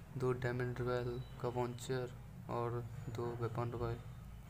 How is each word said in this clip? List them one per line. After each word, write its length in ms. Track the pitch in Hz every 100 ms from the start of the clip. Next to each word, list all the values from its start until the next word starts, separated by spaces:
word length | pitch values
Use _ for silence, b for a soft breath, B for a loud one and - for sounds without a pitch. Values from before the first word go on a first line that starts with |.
| B 131
दो 140 | 127
diamond 460 | 123 127 123 123 123
rail 400 | 123 123 120 120 123 -
का 60 | 123
वाउचर 600 | 123 120 120 - 131 123 - - - -
और 280 | 120 120 120 117 - -
दो 180 | 117 120 120
weapon 300 | 117 127 120
रॉयल, 240 | 117 117 117 - - - -